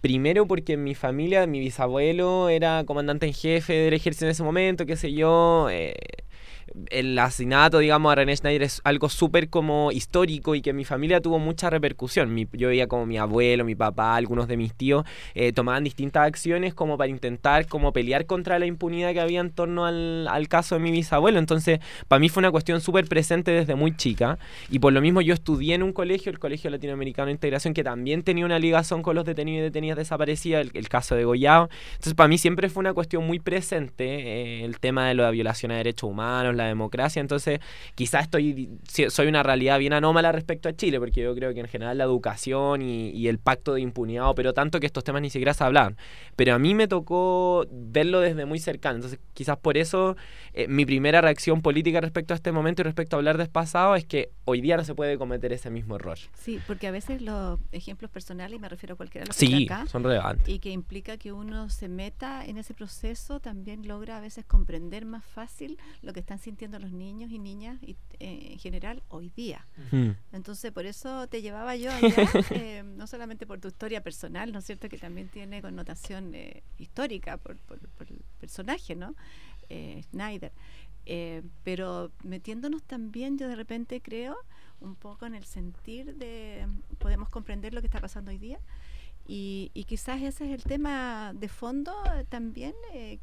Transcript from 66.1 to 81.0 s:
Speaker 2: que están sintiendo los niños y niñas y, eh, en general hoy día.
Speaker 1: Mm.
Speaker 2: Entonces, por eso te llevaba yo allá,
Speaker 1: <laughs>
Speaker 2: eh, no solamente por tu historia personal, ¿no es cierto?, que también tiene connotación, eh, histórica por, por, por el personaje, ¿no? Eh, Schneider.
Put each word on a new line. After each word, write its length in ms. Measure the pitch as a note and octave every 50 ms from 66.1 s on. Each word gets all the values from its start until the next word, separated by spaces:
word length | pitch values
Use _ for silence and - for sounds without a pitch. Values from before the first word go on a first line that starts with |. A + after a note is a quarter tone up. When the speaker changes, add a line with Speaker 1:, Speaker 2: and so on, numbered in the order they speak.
| F#3
Speaker 2:
que 80 | F3+
están 180 | F3 - G3 F#3+ -
sintiendo 320 | A3+ G#3 - A3+ G#3 G#3
los 140 | G3+ G3 F#3+
niños 400 | F3+ F3+ F#3 G3 G3+ A3 A#3 A#3
y 80 | A3+ G#3+
niñas 380 | G3+ G3+ G3+ G3+ G#3+ A#3 B3+ C4
y, 120 | - - F#3 - - - - -
eh, 300 | - F#3+ F3+ - - -
en 80 | - F#3
general 420 | - F#3 F3+ F3+ F3+ G#3+ A#3+ B3+ - -
hoy 220 | - D#3+ F3 F3 -
día. 300 | A#3 A#3+ A3 - - - - - - C#3+ A#2+
Speaker 1:
Mm. 200 | C#3 C3 B2 A2 G2 - - -
Speaker 2:
Entonces, 400 | - F#3+ F#3 - G#3 - - A3+
por 140 | G#3 F#3+ F3
eso 400 | G3 G3+ - - C4 C4 C4 B3+
te 140 | B3 - A3+
llevaba 340 | G#3 G#3 G3+ G#3+ A3+ B3 B3
yo 160 | A#3+ A#3+ B3+
allá, 220 | C4 A#3+ A#3+ A3+ -
Speaker 1:
<laughs> 360 | A3 G3+ G3+ - F#3+ F#3+ -
Speaker 2:
eh, 320 | - - A#3 A3 G#3+ G3+ G3+
no 220 | G3+ G3 G3 G#3
solamente 400 | - - A#3+ A#3 A3 A3+ G#3+ A3+
por 120 | G3+ G3 F#3+
tu 80 | F3+
historia 340 | F#3+ - - A3 A3 A3+ G#3 -
personal, 480 | E3+ D#3 - - E3+ E3 F3 - A3+
¿no 80 | G3+ G3+
es 60 | F#3
cierto?, 220 | - G#3 F#3 -
que 120 | G#3 - -
también 280 | - F3 F3 F#3 F#3+ F#3
tiene 320 | - G#3 G3+ G3 G3+ G3+ G3
connotación, 720 | F#3+ F3+ F3+ F3 - E3 - - - G3 F#3 F#3 F3 D3+
eh, 260 | D#3+ - - - - - - -
histórica 600 | - D#3 - - - C#4 C4 A3 F#3 - - -
por, 200 | - - - -
por, 220 | - - - - -
por 280 | - - - - - -
el 100 | - - - - - -
personaje, 560 | - D3+ - - F#3+ G#3+ D4+ F4+ - - E3+
¿no? 200 | F3 F3 A3 D#4 - - - - - - - - - - -
Eh, 320 | - - - - - - D#3
Schneider. 480 | - - F#3 G3+ G#3+ G#3 F3+ - - - - - - - - - - - -